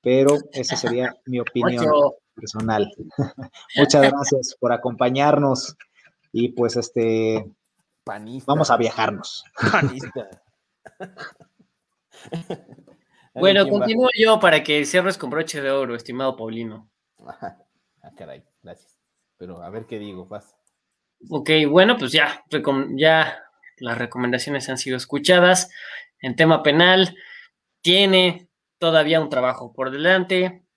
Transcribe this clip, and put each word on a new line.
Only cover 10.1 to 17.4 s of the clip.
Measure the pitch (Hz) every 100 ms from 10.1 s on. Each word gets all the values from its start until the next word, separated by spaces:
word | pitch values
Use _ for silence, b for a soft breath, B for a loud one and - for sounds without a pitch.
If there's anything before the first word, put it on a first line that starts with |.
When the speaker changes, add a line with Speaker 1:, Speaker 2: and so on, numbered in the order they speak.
| 127 98 - _ _ _ _ - _
Speaker 3:
<laughs> | 185 - - _ _ _ _ _ _ _ _ - - 170 - 185 _ 131 _ _ _ _ _ -
Speaker 2:
Bueno, | 185 196
Speaker 3:
¿Quién | 196 202
va? |
Speaker 2:
continúo | 214 226 254 226
yo | 220 220
para | 185 156
que | 151 147 147
cierres | 180 185 185
con | 135
broche | 147 156 151
de | 135
oro, | 139 127 117
estimado | - 123 131 127
Paulino. | 110 113 113 107 _ _ _ _ -
Speaker 3:
Ajá. | -